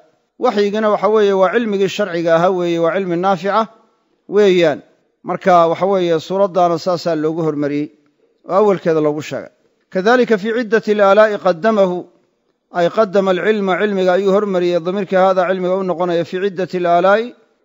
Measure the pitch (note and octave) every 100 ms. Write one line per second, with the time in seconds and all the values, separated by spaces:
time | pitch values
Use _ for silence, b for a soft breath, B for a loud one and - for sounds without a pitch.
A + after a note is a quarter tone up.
0 | _ _ _ - B3 G3+ G#3 G#3+ A3 G3+
1 | G3 A3 G3+ F#3+ F#3 G#3+ A3+ G3 F#3+ -
2 | G3+ E3+ E3 E3 F3+ F#3 F3 E3+ E3 F3
3 | F#3+ E3+ F#3+ F#3 F#3+ G#3 A3 _ _ _
4 | _ _ - G3 G#3 F3+ D#3+ B2+ - _
5 | _ _ - F3+ F#3+ F3 E3 E3 F#3 G3
6 | F3 D#3+ - F#3+ G3 E3+ F3 E3 F#3 F3
7 | F3 D#3+ D#3 D#3+ D#3+ D3 D3 D3 D3+ _
8 | _ _ _ _ - F#3 G#3+ F3 F3+ D#3+
9 | D3+ D3+ C#3 B2+ - _ _ _ _ F#3
10 | F#3+ B3+ A#3 G#3+ G#3+ A3 A3 A3 - G#3
11 | G3 G3+ A3 G3+ F#3+ E3+ A3 G#3+ F#3+ F3+
12 | - _ _ _ _ _ _ F3+ E3+ G#3
13 | G#3+ G3 F#3+ F3+ F3+ A3 F#3+ F3 G#3+ G3
14 | F#3 F3+ G3 G3 G#3 F#3 F3 F3 E3 G3
15 | F#3 F#3+ F#3+ F#3+ F3 F#3+ F3+ F#3+ F#3 E3
16 | F3+ E3+ E3 F#3 G3+ F3 F3+ F3+ F3 F3
17 | F#3 G#3 A#3+ - _ _